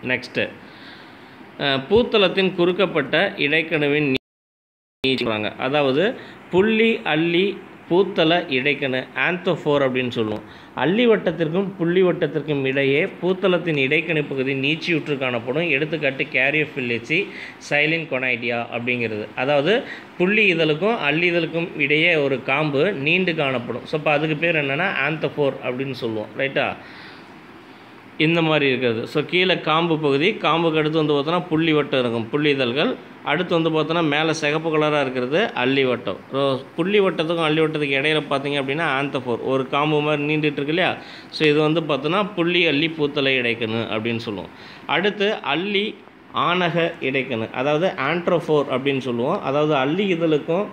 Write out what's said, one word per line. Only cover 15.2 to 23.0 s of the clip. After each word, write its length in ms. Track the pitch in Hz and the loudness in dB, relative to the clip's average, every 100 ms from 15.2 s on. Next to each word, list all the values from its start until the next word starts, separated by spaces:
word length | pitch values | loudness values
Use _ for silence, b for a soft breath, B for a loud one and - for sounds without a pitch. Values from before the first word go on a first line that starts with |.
| 127 123 120 135 170 | -2 -2 -2 -2 0
எடுத்துக்காட்டு 540 | 139 151 160 143 135 | 0 0 -2 -2 -2
கேரியோஃபில்லேசி, 960 | 143 131 131 151 151 147 123 117 117 156 202 B B B | -2 0 2 2 -2 -4 -4 -4 -2 -2 -2 B B B
சைலின் 500 | - 147 151 165 151 | -2 0 2 0 -2
கொனைடியா 580 | 131 127 120 120 120 120 | -4 -2 -2 -2 -4 -4
அப்படிங்கிறது. 580 | 120 120 123 117 107 107 - | -6 -2 -2 -2 -4 -8 -4
அதாவது 380 | 131 147 147 233 285 B B - | 0 2 2 0 -2 B B -2
புள்ளி 360 | 180 214 208 | 2 4 4
இதழுக்கும் 440 | 165 160 151 196 226 | 4 2 2 0 0
அல்லி 340 | 143 151 175 | 0 2 2
இதழுக்கும் 480 | 170 160 165 165 - | 2 0 -2 -4 -2
இடையே 360 | 139 147 170 165 | 0 2 4 4
ஒரு 280 | 139 131 | 2 0
காம்பு 500 | - 135 156 139 170 | 0 0 2 2 0
நீண்டு 420 | 196 | 0